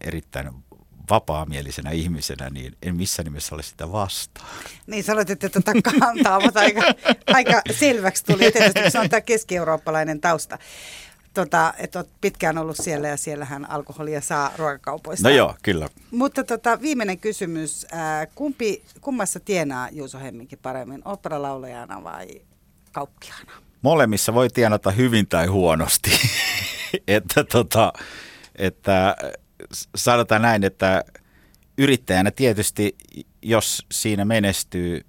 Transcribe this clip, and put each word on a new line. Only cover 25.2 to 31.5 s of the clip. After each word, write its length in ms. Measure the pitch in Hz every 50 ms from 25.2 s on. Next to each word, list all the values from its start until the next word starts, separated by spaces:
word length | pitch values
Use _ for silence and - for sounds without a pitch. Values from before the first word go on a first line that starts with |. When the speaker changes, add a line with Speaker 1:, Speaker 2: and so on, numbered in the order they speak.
| 98
Speaker 1:
tai 200 | - - 85 82
huonosti. 640 | 90 95 101 90 85 80 80 78 - - - - - - -
<laughs> 100 | - - - - - - - - - - - - - - - - -
Että 360 | - 101 107 92 92 - 151 143
tota, 500 | - - 120 113 - - 113 110 90 - - - - - - - - - - - - -
että 600 | - 95 92 - _ - 101 98 92 92 98 95 - - 67 - - _ _ _ - - - -
s-, 160 | - - - -
sanotaan 460 | 104 - 127 120 120 117 - 113 107
näin, 220 | 113 117 113 107 101
että 400 | 95 - - 95 95 95 90 - - - - _ _ _ _ _ _